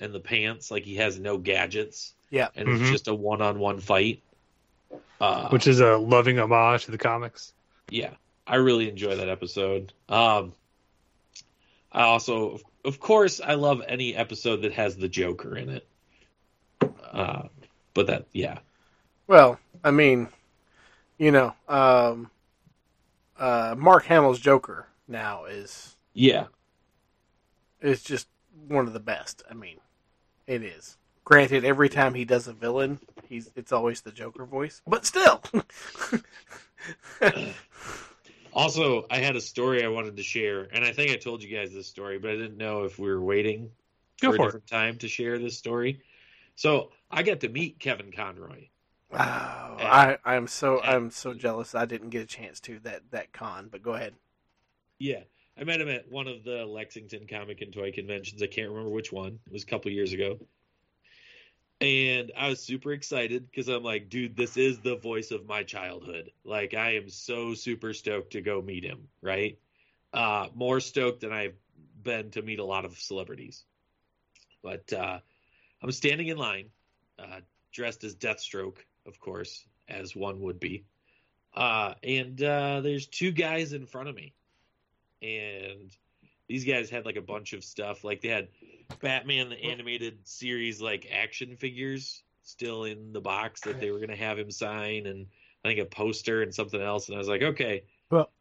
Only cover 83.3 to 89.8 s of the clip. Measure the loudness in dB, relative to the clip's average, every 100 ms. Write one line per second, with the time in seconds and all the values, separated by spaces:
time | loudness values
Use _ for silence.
83.3 | -2 -2 -4 -6 -10 -14 -16 -14 -16 -20
84.3 | _ _ _ _ _ _ _ _ _ -12
85.3 | -10 -10 -12 -14 -16 -20 _ _ _ _
86.3 | _ -10 -6 -2 -4 -4 -10 -10 -12 -10
87.3 | -12 -12 -16 -16 -12 -10 -10 -10 -8 -6
88.3 | -6 -6 _ -20 -20 -20 -10 -4 -4 -2
89.3 | -4 -4 -8 -10 -10